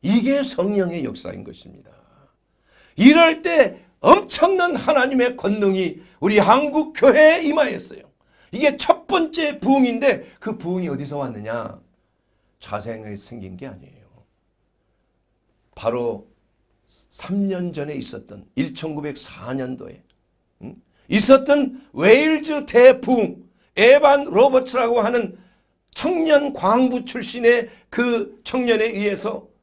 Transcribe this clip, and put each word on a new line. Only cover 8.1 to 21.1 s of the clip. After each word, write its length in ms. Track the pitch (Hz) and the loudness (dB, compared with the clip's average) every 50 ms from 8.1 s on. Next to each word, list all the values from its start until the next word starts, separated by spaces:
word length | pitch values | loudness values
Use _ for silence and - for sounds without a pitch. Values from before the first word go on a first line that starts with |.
| _ _ _ _ _ _ _ _ | _ _ _ _ _ _ _ _
이게 240 | - 233 294 285 269 | -8 0 0 0 0
첫 300 | - - - - - - | -2 -2 -2 -2 -2 -2
번째 520 | - 392 359 330 311 - 330 320 294 285 294 | -4 -2 -2 -2 -4 -4 -4 -4 -4 -6 -6
부흥인데 680 | - 269 269 277 262 247 233 247 277 269 214 - - - _ _ | -2 0 2 2 2 0 -2 -2 -2 -2 -2 -2 -8 -18 _ _
그 180 | - 220 - | -12 -12 -10
부흥이 320 | - - 170 180 185 180 160 | -10 -8 -8 -6 -6 -6 -6
어디서 280 | 139 131 143 135 147 | -8 -8 -10 -10 -10
왔느냐? 640 | 143 139 123 113 104 104 110 113 120 107 - - - _ _ _ _ _ _ _ _ _ _ _ _ _ _ _ _ | -10 -10 -10 -12 -12 -12 -10 -10 -10 -10 -12 -16 -20 _ _ _ _ _ _ _ _ _ _ _ _ _ _ _ _
자생에서 640 | - - 104 107 101 117 113 110 107 107 104 101 - | -18 -12 -12 -12 -10 -10 -14 -14 -14 -16 -16 -16 -16
생긴 320 | - 117 117 95 95 92 | -18 -18 -16 -16 -16 -16
게 100 | 90 135 | -16 -16
아니에요. 340 | 131 101 87 69 - _ _ _ _ _ 117 _ _ _ _ _ _ _ _ _ _ _ _ _ _ _ _ _ _ _ _ _ _ _ _ _ _ _ _ _ _ _ | -18 -18 -20 -20 -20 _ _ _ _ _ _ _ _ _ _ _ _ _ _ _ _ _ _ _ _ _ _ _ _ _ _ _ _ _ _ _ _ _ _ _ _ _
바로 520 | - - 113 117 123 117 117 107 101 - _ _ _ _ _ _ _ _ _ _ _ _ _ _ _ _ _ | -6 -6 -4 -4 -4 -6 -6 -8 -10 -14 _ _ _ _ _ _ _ _ _ _ _ _ _ _ _ _ _
삼 380 | _ - - - 185 202 202 | _ -20 -10 -6 -4 -4 -4
년 260 | 196 190 180 180 175 - | -4 -4 -6 -6 -8 -8
전에 200 | 151 143 147 147 | -8 -10 -8 -10
있었던 500 | 135 - - - 101 - _ 104 101 95 _ _ | -12 -12 -12 -14 -16 -18 _ -20 -20 -20 _ _
일천구백사 1000 | 123 131 - 131 - 160 160 151 147 147 147 139 - - - - - - 117 131 | -6 -6 -6 -6 -10 -10 -10 -10 -8 -10 -10 -12 -12 -16 -18 -18 -18 -12 -10 -8
년도에, 480 | 135 131 127 131 - - - - - _ _ _ _ _ _ _ _ _ _ _ _ | -8 -8 -10 -12 -14 -16 -20 -20 -20 _ _ _ _ _ _ _ _ _ _ _ _
음? 140 | - 117 - - _ _ _ _ _ | -20 -20 -20 -20 _ _ _ _ _
있었던 760 | _ | _